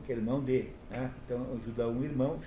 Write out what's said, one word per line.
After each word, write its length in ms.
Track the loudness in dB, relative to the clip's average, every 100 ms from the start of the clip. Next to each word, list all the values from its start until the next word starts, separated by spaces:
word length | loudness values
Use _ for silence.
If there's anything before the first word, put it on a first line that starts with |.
que 80 | -2
é 40 | 0
irmão 240 | 2 2
dele, 320 | 4 2 2 -8 -8
né? 180 | -4 -4 -6
Então 220 | -4 -2 -2 -4
ajuda 240 | -4 0 2
um 160 | 2
irmão 380 | 0 2 2 2